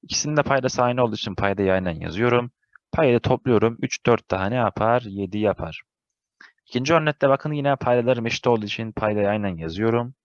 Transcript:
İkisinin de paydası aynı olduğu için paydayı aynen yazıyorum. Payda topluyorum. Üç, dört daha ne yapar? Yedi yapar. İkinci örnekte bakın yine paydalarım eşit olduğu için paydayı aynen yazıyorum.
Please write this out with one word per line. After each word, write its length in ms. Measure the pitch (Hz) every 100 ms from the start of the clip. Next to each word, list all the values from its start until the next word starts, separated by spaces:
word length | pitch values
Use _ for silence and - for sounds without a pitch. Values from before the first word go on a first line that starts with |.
İkisinin 340 | - - 147 151
de 60 |
paydası 400 | 139 139 123 -
aynı 220 | 123 123
olduğu 100 | 120
için 200 | 104 -
paydayı 380 | 92 98 98 98
aynen 280 | 95 92 80
yazıyorum. 500 | 82 85 120 120 123 _ _ _ _
Payda 260 | - 151 120
topluyorum. 580 | - 127 131 110 113 117
Üç, 240 | 127 - -
dört 240 | 113 _
daha 160 | 95 95
ne 60 |
yapar? 480 | 127 110 - 110 123
Yedi 360 | 117 98 98 104
yapar. 440 | 107 90 - - _ _ _ _ _ _ - _ _
İkinci 280 | 123 135
örnekte 340 | 165 156 147 139
bakın 240 | 135 156
yine 240 | 147 143 139
paydalarım 500 | - 123 120 123 117
eşit 200 | 120 127
olduğu 200 | 117 104
için 260 | - 113
paydayı 360 | - 107 104 101
aynen 280 | 107 104 85
yazıyorum. 580 | 82 85 110 117 120 -